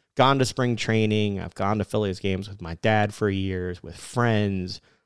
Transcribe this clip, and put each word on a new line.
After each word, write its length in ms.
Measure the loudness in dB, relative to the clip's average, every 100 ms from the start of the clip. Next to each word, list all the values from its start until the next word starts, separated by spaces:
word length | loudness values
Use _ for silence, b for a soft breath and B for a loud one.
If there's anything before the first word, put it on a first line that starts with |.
| b 2
gone 220 | 4 4
to 60 | 2
spring 300 | 0 -2 0
training, 640 | 0 2 2 2 0 -2
I've 160 | -8 -4
gone 240 | -2 0
to 40 |
Phillies 360 | 0 0 -2 -2
games 280 | -2 -4 -6
with 140 | -12
my 140 | -10 -2
dad 380 | 2 4 2
for 160 | 0 0
years, 520 | 0 -2 -4 -6 -8
with 140 | -12 -16
friends, 840 | -6 0 2 4 2 -2 -6 -10 b b